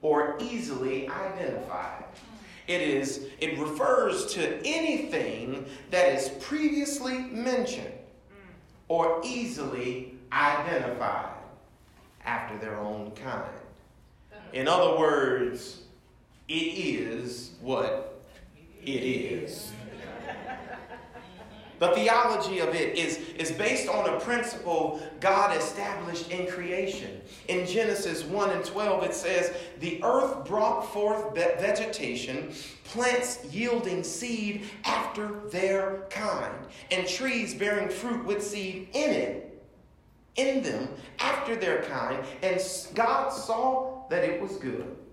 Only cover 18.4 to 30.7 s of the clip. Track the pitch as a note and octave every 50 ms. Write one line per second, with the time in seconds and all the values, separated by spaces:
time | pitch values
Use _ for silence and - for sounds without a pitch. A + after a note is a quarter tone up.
18.4 | - - - - - - - - - C3+ C3+ B2 B2+ C3 B2+ A#2+ - - A#2+ A2+
19.4 | - - - - - G#2+ - - - - - - - - - A#3+ A#3+ C#4+ - G#3
20.4 | - - B3+ B3+ A#3+ - A#3 A#3 A#3 - A#3+ B3 - - - - - - - -
21.4 | - - - - - - - - E3+ F3 F3 G#3 G#3+ A3 A3+ A#3+ B3 A3+ A3 G3
22.4 | - F#3+ F#3+ F3+ E3 D#3 E3 E3+ D3+ - - E3+ E3 D3+ - - - - - -
23.4 | E3 D3+ - - G#3 A3+ C4 - - - F3+ F3+ F#3 F3+ E3 - - A#3 A#3+ A#3+
24.4 | - - - - - F3 E3 D#3+ D3+ D3+ D3+ D3+ - - D#3 - - F#3+ G3 F#3+
25.4 | G3 G3 E3+ D#3+ D#3+ D#3 - G3 G3 - F#3+ F3 F3 F3 E3+ E3+ - E3+ F3 F3+
26.4 | F3+ F3+ F3+ F3+ F3 F3 F3+ F#3+ - - - - B2+ G#2 G2 - - - - -
27.4 | - - F#3 F3+ F3 F3 F#3 A3 A3+ G#3+ - - - F3+ D#3+ D#3+ D#3+ D3 F#3 G#3
28.4 | G3+ G3 F3 E3+ - - - G3 G#3 G#3 F#3+ - B3+ A#3 - - - E3+ F#3 F3
29.4 | E3+ E3+ - - - - - - D3 E3+ E3 - - - - C4+ C4 - - -
30.4 | - - F#3+ G#3+ G#3+ G#3+